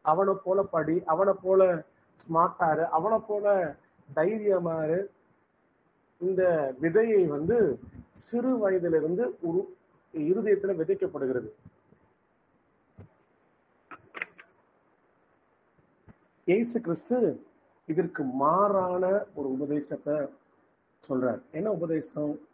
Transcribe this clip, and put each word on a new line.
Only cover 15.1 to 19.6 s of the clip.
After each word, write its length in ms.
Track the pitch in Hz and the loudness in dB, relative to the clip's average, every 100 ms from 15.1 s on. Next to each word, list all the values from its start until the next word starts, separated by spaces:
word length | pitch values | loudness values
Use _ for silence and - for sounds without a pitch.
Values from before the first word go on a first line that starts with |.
| _ _ _ _ _ _ _ _ _ - - _ _ - | _ _ _ _ _ _ _ _ _ -20 -20 _ _ 0
இயேசு 360 | 196 233 226 | 0 0 -4
கிறிஸ்து 640 | 170 165 - 247 202 - - _ _ _ - | -4 -6 -4 0 0 -2 -14 _ _ _ -4
இதற்கு 360 | 160 170 - | -2 -2 -4
மாறான 1000 | 139 131 143 175 208 196 180 180 185 196 - - | -4 0 2 2 2 2 0 -2 0 0 -4 -8
ஒரு 160 | 143 | -6
உபதேசத்தை 640 | 131 | -4